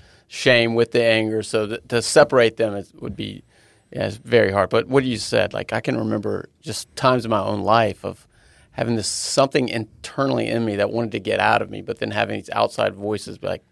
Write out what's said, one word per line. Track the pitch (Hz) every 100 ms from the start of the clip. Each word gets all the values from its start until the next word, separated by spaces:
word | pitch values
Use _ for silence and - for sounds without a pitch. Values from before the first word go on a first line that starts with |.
| - _ _
shame | - 135 120 117 117
with | 117
the | 120
anger. | 117 110 110 110
So | 107 110 107
th-, | 110 -
to | 120
separate | - 160 143 131 117 -
them | 110 101
is, | - -
would | 120 98
be, | 104 101 - _ _ _ _
yeah, | - 104
it's | 107
very | 117 117 98
hard. | 101 92
But | 113 -
what | 139
you | 131 107
said, | - 117 95
like, | 104 -
I | 110
can | - 123
remember | 110 107 107 98 - _
just | - 104 - -
times | 131 127 113
in |
my | 107
own | 101 104
life | 98 113 107 92 98
of | 107 _ _ _ _ _
having | - 117 113
this | 95
something | - - - 135 147 123
internally | 117 110 - - - 135 120 113
in | 117 113
me | 101
that | 101
wanted | 110 113
to | 101
get | 104 101
out | 104 110
of | 101
me, | 101
but | 110 113
then | 110
having | 104 107 107
these | -
outside | 107 107 - 104 98
voices | 104 101 - -
be | 95
like | 92 _